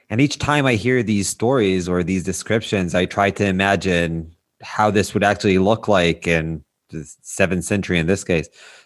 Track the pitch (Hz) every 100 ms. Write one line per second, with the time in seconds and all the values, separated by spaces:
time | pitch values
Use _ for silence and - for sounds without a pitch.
0 | _ 110 143 - - 147 135 113 120 127
1 | 107 104 95 - 113 135 101 92 87 90
2 | 87 92 85 90 - 113 - 104 87 90
3 | 92 - 101 - 101 95 98 98 92 87
4 | 85 82 82 - _ _ - - 107 101
5 | 98 104 101 98 107 92 95 110 - 98
6 | 85 82 85 82 80 80 - _ _ 82
7 | 73 - - - 92 90 - 104 92 87
8 | 80 98 - 85 76 _ - -